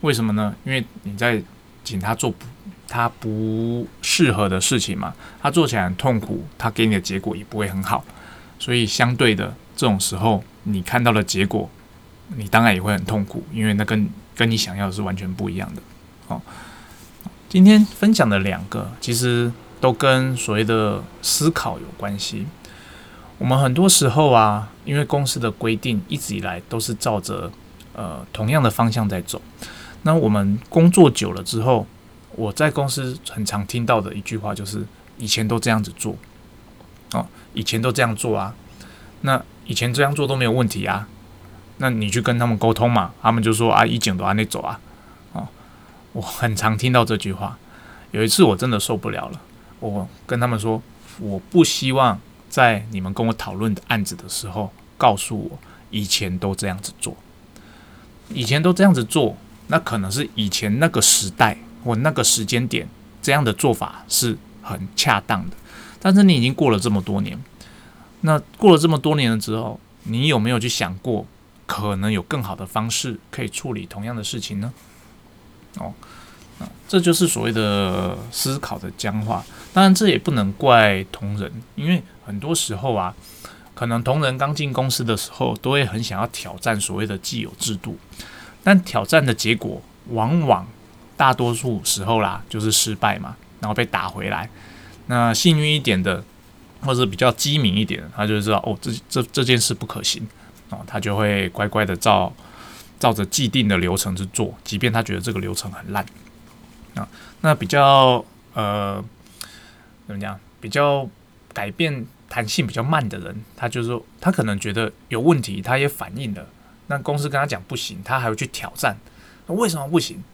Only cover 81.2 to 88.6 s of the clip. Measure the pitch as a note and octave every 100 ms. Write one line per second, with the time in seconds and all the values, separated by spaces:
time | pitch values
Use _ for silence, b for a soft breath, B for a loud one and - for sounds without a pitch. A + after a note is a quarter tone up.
81.2 | G2+ G#2 F#2 A2+ A#2+ - D3 F3+ - B
82.2 | - G2+ D3 E3 - G2 C3 G#2+ F2+ -
83.2 | B B B B B - A#2+ A#2 A#2+ D3
84.2 | C#3 B2+ C#3 D3 D3 C3 C3 - A#2 G#2+
85.2 | - - B2+ A2 B2+ C#3 B2 G#2 A#2 F#2+
86.2 | A#2 - - F2 B2 G#2+ G2 F#2+ G#2+ F#2+
87.2 | - A#2+ G#2+ - - G2+ A2 - - B
88.2 | B B B B